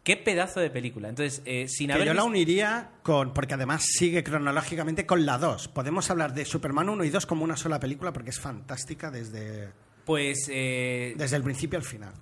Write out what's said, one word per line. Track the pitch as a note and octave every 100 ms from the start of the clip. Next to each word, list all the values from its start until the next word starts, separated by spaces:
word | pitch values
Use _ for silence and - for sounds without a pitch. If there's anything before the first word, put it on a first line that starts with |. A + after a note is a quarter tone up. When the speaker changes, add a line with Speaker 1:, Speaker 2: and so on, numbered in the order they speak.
Speaker 1:
Qué | - G3+
pedazo | A3+ F3 F#3 F#3+
de | D#3+
película. | C3 A#2+ A2+ G#2+
Entonces, | B2 C#3+ C3+ B2+
eh, | B2+ C3
sin | C3+ C#3+
Speaker 2:
Que |
Speaker 1:
haber | C#3+ F3+
Speaker 2:
yo |
la | F3+
Speaker 1:
visto | A#3
Speaker 2:
uniría | G3+ E3 F#3 G#3 A#3 A#3 -
con... | - D3 C3
porque | C#3 C3+ C#3
además | C3 D#3
sigue | - - E3+ E3+
cronológicamente | - D3+ C#3+ D3 C#3+ E3+ D#3 D#3+ D#3+
con | F3+ D3
la | B2
dos. | E3 G#2 -
Podemos | C#3+ C3 F3+ -
hablar | F3 D3
de | C3+ C#3+
Superman | D#3 D3 C#3+ F#3+
uno | G#3
y | D#3+
dos | F3+ -
como | D#3+
una | D#3+ C#3+
sola | D#3+ D3
película | C3 C#3 F3
porque | C3 A#2+
es | -
fantástica | C#3+ - - C3 - D#3 D#3+
desde, | B2 A2 A2 G#2+ G#2+ G2+ - _ - -
Speaker 1:
Pues... | D3+ C#3 C#3 C#3+
Eh, | C3 C3 B2+ B2+ B2 B2 D#3
Speaker 2:
desde | C#3 C#3+
el |
principio | C3+ C3 D#3+ F3
al | -
final. | A2 G2+ G2